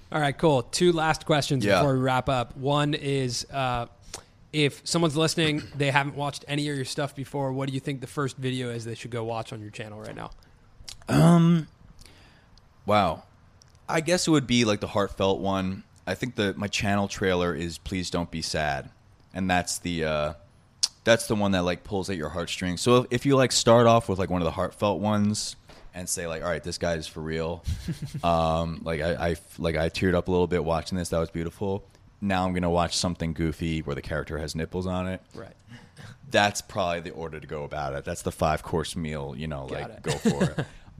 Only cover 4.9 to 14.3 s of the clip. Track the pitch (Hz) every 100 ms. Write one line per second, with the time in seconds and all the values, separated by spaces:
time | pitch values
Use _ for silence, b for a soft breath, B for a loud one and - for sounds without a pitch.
4.9 | 170 170 143 160 - 156 151 - 135 143
5.9 | 139 139 139 143 - - 143 147 143 127
6.9 | - 143 - 131 143 135 131 135 131 147
7.9 | 135 123 - 135 - 131 127 123 117 113
8.9 | 113 120 117 113 113 113 113 107 104 107
9.9 | 107 107 107 107 - b b b - -
10.9 | - - 131 165 170 165 170 147 - -
11.9 | - b b b b b b _ _ -
12.9 | 104 92 78 - - - - - - -
13.9 | 165 156 180 -